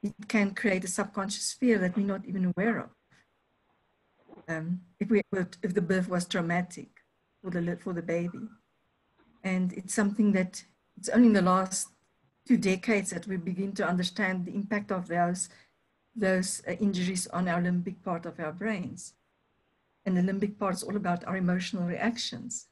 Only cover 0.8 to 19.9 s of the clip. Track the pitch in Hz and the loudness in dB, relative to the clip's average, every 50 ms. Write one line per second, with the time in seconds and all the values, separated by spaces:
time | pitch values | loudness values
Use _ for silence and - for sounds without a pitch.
0.8 | 180 180 - - 196 202 - - 190 202 202 - - - - - - 247 226 202 | -2 -4 -4 -4 -4 -4 -4 -6 -4 -4 -6 -6 -6 -8 -4 0 2 4 4 4
1.8 | 185 180 180 - 202 202 196 196 196 - 180 190 185 180 175 - 196 226 226 180 | 2 0 0 0 0 0 -2 -4 -6 -6 -4 0 0 0 2 2 0 0 0 -2
2.8 | - - - _ _ _ _ _ _ _ _ _ _ _ _ _ _ _ _ _ | -4 -10 -14 _ _ _ _ _ _ _ _ _ _ _ _ _ _ _ _ _
3.8 | _ _ _ _ _ _ _ _ _ _ - - - - 165 160 160 170 180 180 | _ _ _ _ _ _ _ _ _ _ -20 -20 -10 -8 -6 -6 -4 -4 -6 -6
4.8 | - _ _ _ 208 208 233 202 190 _ - 190 180 180 - - - 202 180 190 | -6 _ _ _ 0 4 4 4 4 _ -2 -2 -2 -4 -6 -6 -4 0 0 0
5.8 | 175 165 190 185 180 180 180 175 175 - - 190 170 165 170 175 180 180 - - | 2 2 2 0 2 0 -2 -2 -2 -2 -2 -2 0 0 0 0 -2 -2 -8 -16
6.8 | - - _ - _ _ _ _ _ _ _ _ - 185 175 175 170 175 175 170 | -16 -16 _ -20 _ _ _ _ _ _ _ _ -10 -6 -4 -2 -2 -2 -4 -4
7.8 | - 196 180 170 170 170 165 170 170 175 175 - - 220 - _ _ _ _ _ | -4 -6 -6 -6 -4 -2 -2 -2 -2 -4 -6 -8 -12 -12 -14 _ _ _ _ _
8.8 | _ _ _ _ _ _ _ _ _ _ _ _ - 190 185 185 185 180 - - | _ _ _ _ _ _ _ _ _ _ _ _ -4 -2 0 2 0 0 -2 -6
9.8 | 190 - - - 208 202 202 - 214 208 196 190 185 185 - - - _ _ _ | -10 -4 0 2 2 2 4 4 4 6 6 4 2 0 -4 -12 -18 _ _ _
10.8 | _ _ _ - - - - 220 247 233 214 196 175 185 185 190 190 185 - - | _ _ _ -10 -6 2 6 8 8 10 8 8 6 6 6 4 4 0 -2 -4
11.8 | - - _ _ _ _ _ _ _ _ _ _ _ - 254 - 170 196 190 185 | -6 -6 _ _ _ _ _ _ _ _ _ _ _ 4 4 4 6 4 2 2
12.8 | - - 226 202 190 - - 170 - 208 190 180 165 180 180 180 196 196 196 - | 2 2 2 2 2 0 -6 -6 -6 -4 -4 -4 -2 -4 -2 -2 -4 -4 -2 -2
13.8 | 196 165 180 180 180 175 - - 208 185 185 185 175 - - 202 202 202 220 208 | 0 0 2 2 0 0 0 0 0 0 0 -2 -4 -4 -4 -6 -4 -2 -4 -4
14.8 | 202 - 202 185 175 170 170 175 175 175 180 180 - - - - - _ _ _ | -2 -2 -4 -4 -2 -2 2 2 2 2 2 -2 -4 -8 -10 -20 -20 _ _ _
15.8 | _ _ _ _ _ _ _ 233 208 190 185 185 185 185 - - - - 180 - | _ _ _ _ _ _ _ 0 2 2 4 2 0 -2 -4 -8 -6 -8 -4 0
16.8 | 220 202 190 180 180 180 190 180 - - - 175 180 180 170 175 175 180 180 180 | 0 0 2 2 0 0 -2 -2 -4 -4 -2 -2 0 0 0 0 2 2 0 0
17.8 | 175 190 180 - - 196 175 170 170 175 165 - 170 156 160 180 202 220 220 185 | -2 -4 -8 -8 -6 -4 -4 -4 -6 -10 -10 -6 -6 -6 -6 -4 -4 -4 -4 -4
18.8 | 180 - - 180 - - _ _ _ _ _ _ _ _ _ _ _ _ _ _ | -6 -8 -10 -12 -16 -18 _ _ _ _ _ _ _ _ _ _ _ _ _ _
19.8 | _ _ | _ _